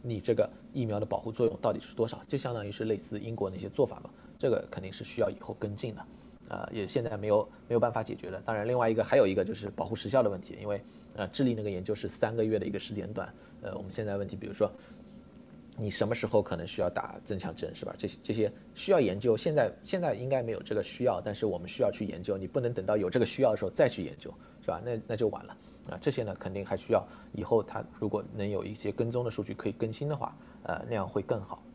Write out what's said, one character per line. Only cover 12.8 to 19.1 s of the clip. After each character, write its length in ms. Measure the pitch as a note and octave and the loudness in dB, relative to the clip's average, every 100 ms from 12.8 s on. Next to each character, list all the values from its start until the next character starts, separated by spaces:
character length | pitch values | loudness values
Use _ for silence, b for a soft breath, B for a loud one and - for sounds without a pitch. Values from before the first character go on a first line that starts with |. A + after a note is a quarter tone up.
| - | -4
间 180 | G#2 F#2 | -6 -4
段， 220 | A2 G2 - B B | -6 -8 -10 B B
呃， 140 | - - | -10 -8
我 40 | |
们 100 | G2 | -8
现 140 | G#2+ G#2+ | -6 -4
在 120 | G2+ | -2
问 100 | G2+ | -4
题， 80 | G2 | -6
比 120 | G2 | -8
如 60 | |
说 160 | G2+ G#2 - B B B B - - - - - - | 2 2 2 B B B B -20 -20 -20 -20 -16 -4
你 120 | G#2+ | -2
什 160 | - G#2+ | 2 2
么 80 | |
时 120 | A#2 G#2+ | 2 4
候 140 | A2 | 4
可 140 | G2 F2 | 4 -4
能 100 | E2+ | -4
需 160 | - | -2
要 80 | F2 | 0
打 260 | - - - | 0 -6 -8
增 140 | - G2 | -6 -6
强 180 | F#3 - | -4 -6
针， 180 | - | -8
是 120 | - - | -6 -10
吧？ 80 | - | -6
这 100 | G2+ | -6
些， 100 | - | -6
这 100 | - | -4
些 180 | - G#2 B B | 2 2 B B
需 180 | - - | -10 4
要 80 | F#3 | 6
研 200 | A2+ | 6